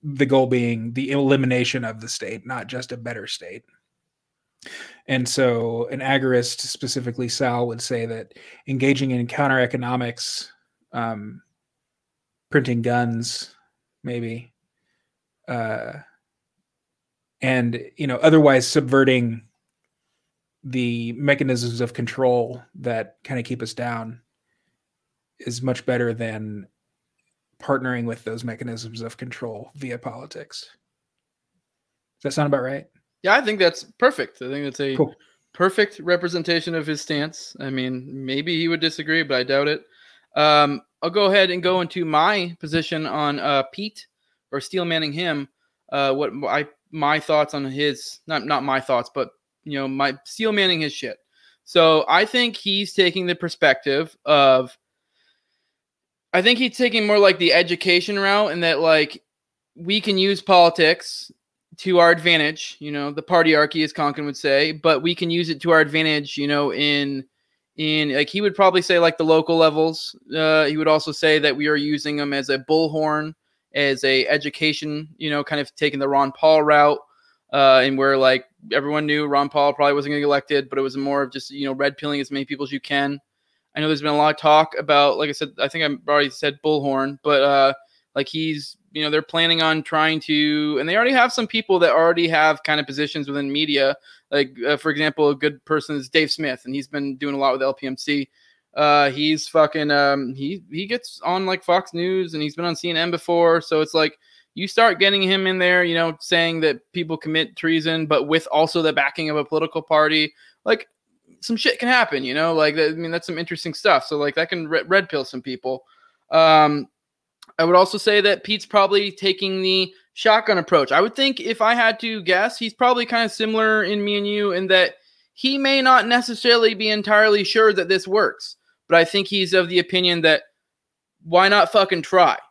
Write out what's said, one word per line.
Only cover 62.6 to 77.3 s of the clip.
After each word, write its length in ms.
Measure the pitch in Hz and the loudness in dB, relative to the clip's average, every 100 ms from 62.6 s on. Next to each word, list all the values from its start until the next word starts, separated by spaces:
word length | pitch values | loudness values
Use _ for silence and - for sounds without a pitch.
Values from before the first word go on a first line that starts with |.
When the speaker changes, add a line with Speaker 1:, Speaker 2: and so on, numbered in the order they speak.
| - - | -12 -14
Speaker 2:
you 120 | 147 | -10
know, 180 | 147 143 | -8 -8
the 120 | 147 | -8
partyarchy, 640 | 147 175 160 156 151 160 | 0 2 4 4 2 0
as 80 | 151 | -4
Konkin 320 | - 147 143 | -2 -4 -2
would 120 | 147 139 | -8 -6
say, 360 | 147 139 151 | 0 2 0
but 280 | 156 165 151 | 0 2 2
we 140 | 165 | 0
can 160 | 175 170 | -2 -2
use 180 | 170 165 | -2 -2
it 120 | 151 | -4
to 100 | 170 | 2
our 100 | 160 | 4
advantage, 560 | 160 156 160 151 143 - | 4 2 0 -2 -4 -6
you 120 | 143 | -2
know, 240 | 147 143 | 0 -2
in, 520 | 101 147 143 143 139 131 _ _ _ _ - | -2 0 0 -2 -6 -12 _ _ _ _ -8
in, 380 | 156 156 151 | -4 -2 -2
like, 140 | 135 147 | -2 -2
he 120 | 190 | -2
would 140 | 208 | -4
probably 280 | 196 190 180 | 2 4 4
say, 160 | 175 175 | 2 2
like, 180 | 165 160 | 2 2
the 80 | |
local 320 | 160 160 147 165 | 2 4 4 4
levels. 600 | 160 151 160 160 - - _ 160 | 4 4 -2 -2 -12 -16 _ -2
Uh, 280 | 156 156 | 2 2
he 120 | 151 151 | 2 0
would 120 | 156 | 2
also 240 | 156 156 | 2 0
say 260 | 147 160 156 | -2 2 4
that 180 | 147 135 | 2 0
we 100 | 147 | 0
are 80 | 151 | -2
using 400 | 147 147 147 147 | -2 -4 -4 -6
them 160 | 143 | -4
as 160 | 139 131 | -6 -4
a 100 | 135 | -4
bullhorn, 720 | 131 156 160 156 156 151 151 156 _ _ _ | 0 0 0 -2 -2 -2 -6 -12 _ _ _
as 280 | - 143 131 | -4 -2 0
a 220 | 135 131 131 | 2 2 2
education, 840 | 151 147 - 156 147 151 151 156 160 | -2 -2 -4 -4 -2 -6 -8 -10 -10
you 140 | 156 | -6
know, 120 | 147 | -4
kind 180 | 143 151 | -4 -6
of 140 | 139 - | -6 -4
taking 220 | 151 139 | -4 -2
the 100 | 139 | -2
Ron 240 | 139 139 | 0 0
Paul 300 | 135 156 156 | 2 4 4
route, 360 | 151 147 147 147 - _ _ | 6 6 6 2 -6 _ _